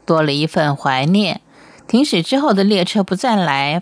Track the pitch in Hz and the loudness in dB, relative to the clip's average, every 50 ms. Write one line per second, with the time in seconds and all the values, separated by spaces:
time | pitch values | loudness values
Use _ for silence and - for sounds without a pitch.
0 | _ - 165 160 156 151 143 143 156 156 - 175 156 147 143 - - 143 131 127 | _ 0 0 2 2 0 0 -2 -4 -2 -2 0 0 0 -2 -2 -2 -2 -2 0
1 | 135 156 190 208 208 170 - - - _ _ - - - - - - - - 240 | 0 2 2 2 0 0 -4 -8 -12 _ _ -20 -20 -20 -20 -20 -6 -2 0 2
2 | 294 - - 170 165 - 262 277 294 - 202 196 196 202 214 190 180 - - 208 | 2 2 0 -2 -2 0 -2 0 2 2 2 2 2 2 2 2 0 0 0 -2
3 | 185 - 185 185 - 247 220 202 175 156 139 139 139 143 156 175 | 0 0 -2 -2 0 0 0 2 0 0 0 0 0 -2 -2 -4